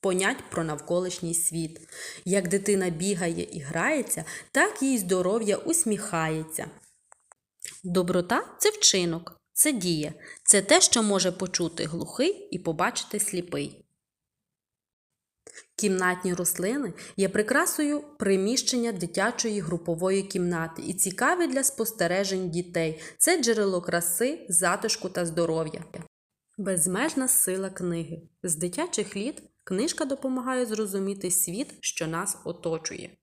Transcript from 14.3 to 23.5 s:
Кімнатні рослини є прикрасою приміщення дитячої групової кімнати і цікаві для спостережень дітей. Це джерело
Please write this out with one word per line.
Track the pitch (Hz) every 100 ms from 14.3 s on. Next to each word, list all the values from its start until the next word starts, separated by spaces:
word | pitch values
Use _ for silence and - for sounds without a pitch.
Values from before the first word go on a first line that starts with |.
| _ _ _ _ _ _ _ _ _ _ _ - - - -
Кімнатні | 208 185 185 180 185
рослини | 175 175 - 180 269 240 160 - -
є | 190
прикрасою | 220 214 269 359 - 294 294 294 -
приміщення | 196 190 196 254 - 254 233
дитячої | 190 170 185 202 240 233 208
групової | 160 170 170 165 185 196
кімнати | 190 190 175 170 165 -
і | -
цікаві | 185 - 185 254 359 339
для | 262
спостережень | 269 - 220 - 170 185 196 190 185
дітей. | 165 175 175 160 160 - -
Це | - 359
джерело | 233